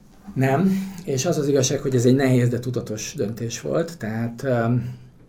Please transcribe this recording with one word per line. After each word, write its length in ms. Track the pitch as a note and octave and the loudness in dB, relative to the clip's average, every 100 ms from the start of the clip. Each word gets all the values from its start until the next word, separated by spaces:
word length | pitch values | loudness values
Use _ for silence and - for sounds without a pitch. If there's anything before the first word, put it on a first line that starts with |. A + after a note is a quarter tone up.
| - - - | -20 -20 -10
Nem, 380 | C3 C3+ C#3 F#3+ F#3+ - - - | -2 0 2 2 0 -4 -8 -6
és 200 | C3 F3 | -2 0
az 120 | D#3 | 0
az 100 | C#3+ | 2
igazság, 320 | C#3 B2+ C#3 | 2 2 0
hogy 160 | C#3 B2+ | 0 4
ez 100 | B2 | 4
egy 100 | C3+ | 4
nehéz, 340 | C3 B2+ A#2+ | 4 4 4
de 100 | A#2+ | 0
tudatos 540 | B2+ A#2 G#2 G#2+ - | -2 -4 -4 -8 -8
döntés 480 | - G#2 A2+ A2+ - | -4 -4 -4 -8 -6
volt, 360 | D3 C#3+ E3+ - | -2 -2 -2 -6
tehát, 460 | A2 A2 A#2 - | -6 -4 -4 -4
öm, 500 | C#3 A#2+ A#2 B2 - - - - | -2 0 2 2 -2 -8 -16 -20